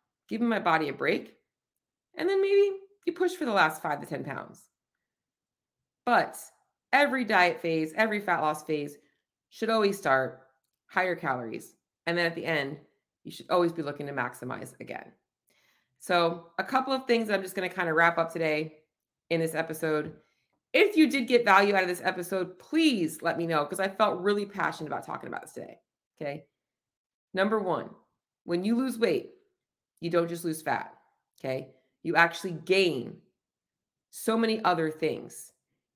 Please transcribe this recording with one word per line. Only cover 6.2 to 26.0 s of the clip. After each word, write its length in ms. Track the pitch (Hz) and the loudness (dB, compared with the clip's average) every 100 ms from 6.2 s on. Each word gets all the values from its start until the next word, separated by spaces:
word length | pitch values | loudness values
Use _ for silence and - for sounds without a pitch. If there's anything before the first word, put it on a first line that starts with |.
| - - - _ _ _ - | 2 -4 -18 _ _ _ 0
every 320 | 269 285 254 214 | 4 4 2 2
diet 340 | 196 180 160 | 4 4 2
phase, 320 | 170 160 156 160 | 0 0 0 0
every 240 | 220 208 | 0 0
fat 180 | 202 165 | 0 0
loss 240 | 151 151 | 0 -2
phase 340 | - 151 143 - _ _ _ _ _ | -4 -4 -4 -12 _ _ _ _ _
should 200 | - 220 | -6 0
always 280 | 226 202 196 | 2 2 2
start 500 | 147 131 127 - _ _ _ _ _ | 2 2 2 -6 _ _ _ _ _
higher 300 | 190 185 170 | -2 0 -2
calories. 600 | 147 127 113 120 - _ _ _ - | -2 -4 -4 -10 -14 _ _ _ -4
And 120 | 175 | 0
then 80 | 170 | 0
at 100 | 170 | -2
the 100 | 147 | -2
end, 340 | 156 139 147 - _ _ _ - | -2 -2 -8 -16 _ _ _ -18
you 60 | |
should 180 | - - | -12 0
always 240 | 180 170 | 2 2
be 100 | 165 | 0
looking 240 | 143 143 143 | -8 -8 -8
to 60 | |
maximize 680 | 139 123 - 127 110 127 - | -6 -6 -6 -10 -10 -12 -16
again. 320 | - - - _ _ _ _ _ _ _ _ _ | -14 -14 -14 _ _ _ _ _ _ _ _ _
So 520 | - 175 170 170 - - | 0 2 2 -2 -10 -8
a 60 | |
couple 300 | - 262 262 | -2 -2 0
of 120 | 262 262 | -2 2
things 240 | 233 214 | 0 2
I'm 120 | 196 | -2
just 140 | 185 202 | -2 -6
gonna 120 | 185 | -6
kinda 260 | 185 170 | -2 0
wrap 240 | 160 170 170 | 4 4 4
up 140 | 165 | -2
today 460 | 165 160 151 156 - _ _ _ _ - | 0 0 0 -4 -10 _ _ _ _ -4
in 120 | 165 | 0
this 140 | 160 156 | 0 -2
episode. 600 | 160 156 160 151 156 - _ _ _ _ _ | -4 -4 -2 -2 -4 -10 _ _ _ _ _
If 220 | 311 415 311 | 2 4 6
you 120 | 285 | 4
did 180 | 277 233 | 4 2
get 160 | 240 | 4
value 320 | 233 190 202 196 | 6 6 6 2
out 60 | |
of 80 | 180 | 0
this 120 | 175 | -2
episode, 560 | 185 175 175 190 180 - | -4 -4 -4 -4 -4 -10
please 600 | - 311 320 220 160 - | -4 2 2 2 -2 -2
let 160 | 170 165 | -4 -2
me 100 | 165 | 0
know 180 | 156 147 | 0 0
'cause 140 | 180 | -2
I 100 | 190 | -4
felt 320 | 190 214 180 | 0 0 0
really 240 | 190 208 196 | 0 0 -2
passionate 420 | 196 156 - 151 | -4 -4 -4 -8
about 180 | 131 - | -8 -8
talking 220 | - 131 | -10 -8
about 140 | - | -10
this 120 | - | -12
today, 280 | - - - _ _ | -14 -16 -18 _ _